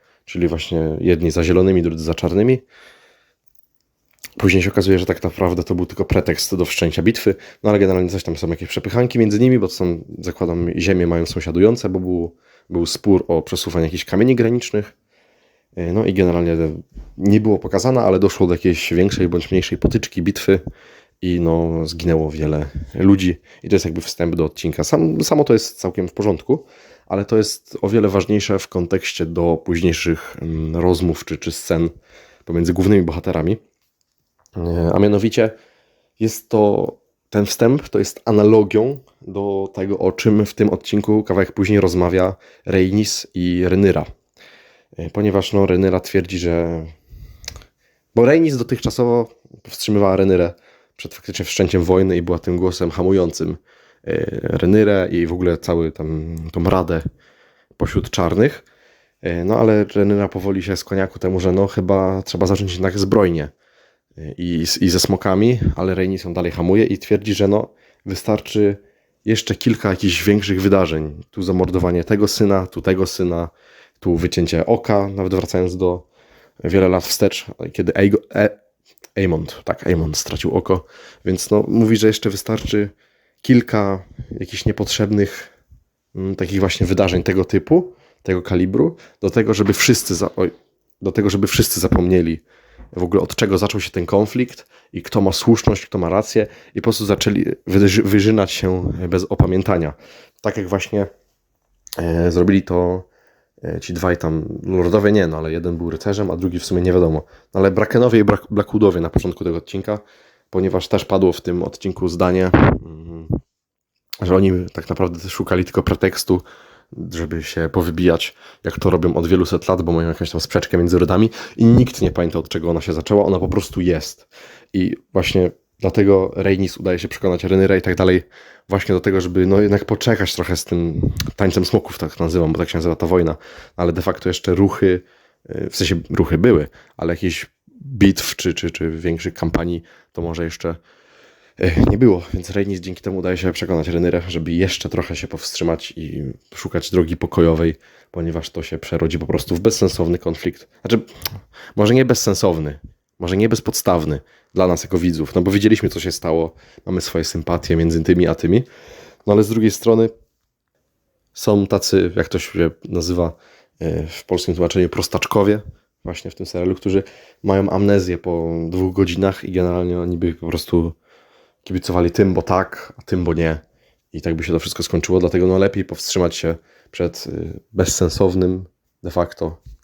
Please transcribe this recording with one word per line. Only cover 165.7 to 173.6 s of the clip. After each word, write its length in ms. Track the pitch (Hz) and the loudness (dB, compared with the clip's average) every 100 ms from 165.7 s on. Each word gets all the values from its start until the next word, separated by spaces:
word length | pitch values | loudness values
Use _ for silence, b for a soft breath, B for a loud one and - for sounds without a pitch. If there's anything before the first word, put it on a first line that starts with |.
| - _ _ | -20 _ _
właśnie 260 | 92 85 98 | -14 -12 -14
w 40 | |
tym 120 | - 92 | -14 -10
serialu, 280 | 87 90 | -4 -4
którzy 280 | 92 98 95 - B B B | -2 -2 -2 -2 B B B
mają 280 | 101 95 98 | 0 2 2
amnezję 480 | 95 101 101 90 85 | 2 2 2 0 -6
po 340 | 90 85 82 82 82 | -4 -4 -4 -4 -4
dwóch 260 | 92 92 | -2 -2
godzinach 500 | 92 92 87 95 95 | 0 0 2 0 -2
i 80 | - | -6
generalnie 460 | 92 90 90 90 87 | -2 0 0 -2 -4
oni 200 | 87 85 | -4 -2
by 160 | 87 | -4
po 140 | 82 82 | -4 -6
prostu 440 | 82 - 85 82 - b b b b b b | -6 0 0 0 -6 b b b b b b
kibicowali 460 | - 95 - 90 85 | -8 -6 -2 0 0
tym, 240 | 98 98 | 4 2
bo 80 | 92 | 2
tak, 500 | - 92 92 - - - | 0 0 -2 -8 -18 -18
a 60 | |
tym, 220 | - 92 | -6 -4
bo 100 | 85 | -2
nie. 240 | 82 82 80 | 0 0 -2